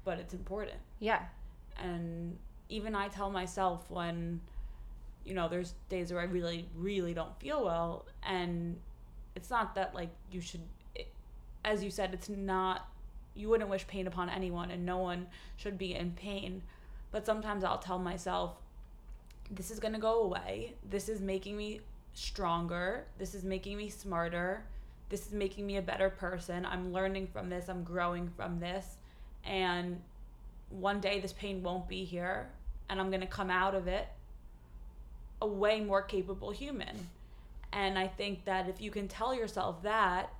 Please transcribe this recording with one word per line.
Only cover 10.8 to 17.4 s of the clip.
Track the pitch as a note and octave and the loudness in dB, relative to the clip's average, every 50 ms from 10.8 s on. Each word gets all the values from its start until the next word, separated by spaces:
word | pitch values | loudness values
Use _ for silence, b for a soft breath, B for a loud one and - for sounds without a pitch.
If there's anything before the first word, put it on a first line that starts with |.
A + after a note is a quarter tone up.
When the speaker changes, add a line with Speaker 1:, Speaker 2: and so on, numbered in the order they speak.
| - - - | -14 -12 -8
Speaker 1:
it, | - - - - - - - - - - - - - - | -8 -8 -8 -8 -12 -14 -12 -14 -14 -12 -12 -12 -4 2
as | G#3+ G#3+ G3+ F#3 | 4 4 4 4
you | G3+ | 0
said, | F#3+ - G3+ F#3 F#3 | 2 2 2 2 0
it's | F3 - - | -2 -4 -4
not, | G#3 G3 G3 G3 F#3+ F#3 F#3 F#3 F#3 - - - - - - - - - - - - | -4 -2 0 2 4 4 6 4 2 2 -2 -8 -12 -12 -12 -12 -12 -12 -14 -12 -10
you | - G3+ G#3+ | -6 4 6
wouldn't | A3+ A3+ G#3+ G3 | 6 6 6 4
wish | G3 F#3+ F#3+ - | 2 0 0 -2
pain | - G3 F#3+ F#3 | -4 -2 -2 -2
upon | E3+ F3+ F3+ F3 | 0 0 0 0
anyone, | - F#3+ F#3+ F3+ F3 F3 F3 F3+ | 0 0 0 0 0 0 -2 -2
and | F3 F3 F3 | -2 -2 0
no | F3 F3+ F#3 | 2 2 2
one | F#3 F3+ F3 F3 F3+ F3 B B B B B | 2 2 0 -2 -4 -6 B B B B B
should | B - G#3 G3+ F#3 | B -4 -4 -2 0
be | F#3+ F3+ F3+ | 0 0 0
in | - F3 F3 | 0 0 0
pain. | E3+ F3 F#3+ G3+ G3+ G3 G3+ F#3+ F#3 F#3+ F3 B B B B B B B B B | -2 -2 -4 -4 -2 -2 -2 -2 -4 -4 -6 B B B B B B B B B
But | - G#3+ G3+ | -2 -2 4
sometimes | - G#3+ A3 | 4 2 2